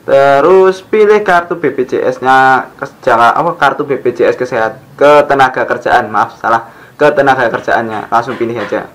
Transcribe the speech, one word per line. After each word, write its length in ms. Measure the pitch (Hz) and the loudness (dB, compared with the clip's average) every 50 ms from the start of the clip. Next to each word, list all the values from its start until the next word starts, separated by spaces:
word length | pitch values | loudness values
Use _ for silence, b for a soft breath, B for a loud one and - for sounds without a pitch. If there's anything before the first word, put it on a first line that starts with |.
Terus 800 | _ - 139 139 139 139 139 139 139 170 185 190 190 190 185 185 | _ 2 2 4 4 4 4 4 4 4 4 4 4 2 0 -4
pilih 400 | - - - 214 214 208 214 208 | -8 -4 0 2 4 4 2 2
kartu 400 | 208 202 175 175 170 - 175 165 | 2 0 0 0 0 -4 -8 -4
B 80 | - 135 - | -4 -4 -4
P 80 | - 127 | -4 -6
J 240 | - - - - - | -4 -4 -4 -2 -4
S-nya, 640 | 127 - 127 131 131 131 131 131 131 127 - - - | -4 -4 0 2 2 4 4 2 2 0 -2 -8 -14
kes-, 320 | - 135 - - _ - | -16 -16 -16 -16 _ -2
jangan, 320 | 127 120 113 117 120 - | -2 0 2 2 2 2
apa, 160 | - 156 170 170 | 0 -2 -4 -2
kartu 320 | - 143 139 135 - 147 | 0 0 -2 0 -2 -4
B 160 | 139 139 - | -4 -4 -4
P 80 | - 127 | -4 -6
J 240 | 120 - 175 143 120 | -2 0 0 0 0
S 20 | |
kesehatan, 460 | - 127 127 131 113 110 110 - - - - - | -2 -6 -6 -4 -4 -4 -4 -6 -10 -20 -20 -4
ketenagakerjaan, 1120 | - 143 143 147 147 143 - 139 135 131 127 - 127 117 - - - - - - 123 117 107 | 0 2 4 4 4 4 2 2 2 2 0 0 -4 -4 -4 -4 -6 -2 0 0 0 -2 -2
maaf, 320 | 107 104 113 110 - - | -4 -4 -4 -4 -6 -8
salah, 320 | - 107 117 - - B B B B B B | -4 -2 -2 -2 -4 B B B B B B
ketenagakerjaannya. 1120 | - 143 147 143 143 135 135 131 127 123 113 - 120 - - - - 117 113 110 104 - - | 0 0 2 2 2 2 2 2 0 0 -2 -4 -6 -4 -2 -4 -2 -4 -6 -8 -10 -8 -4
Langsung 240 | 117 117 117 131 120 | -4 -4 -4 -4 -6
pilih 240 | - 120 113 117 | -6 -6 -6 -4
aja. 320 | 117 104 101 110 104 - - - | -8 -8 -6 -6 -8 -8 -10 -20